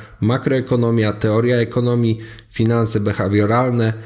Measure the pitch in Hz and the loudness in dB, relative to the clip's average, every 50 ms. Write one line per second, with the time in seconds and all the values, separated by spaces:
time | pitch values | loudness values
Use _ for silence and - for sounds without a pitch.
0 | - - - - - 110 123 117 - 135 135 131 - - 131 120 117 117 117 113 | -18 -20 -8 -2 -2 0 0 0 0 0 -2 -2 0 0 0 0 2 2 2 2
1 | 107 104 101 107 - 110 104 113 120 123 123 120 117 113 - 127 123 123 120 120 | 2 0 -2 -2 -2 0 2 2 2 2 2 2 0 0 -2 -2 0 0 0 2
2 | 117 113 110 110 - - - - - _ - - 110 113 117 117 113 110 - 107 | 2 0 0 -2 -6 -16 -18 -20 -20 _ -4 0 0 2 2 2 0 0 0 -2
3 | 101 104 98 - 98 98 101 104 104 104 113 123 131 127 120 117 113 113 110 - | -2 -2 -2 -2 -2 0 2 2 2 2 2 2 2 0 0 0 0 0 -2 -4
4 | - | -10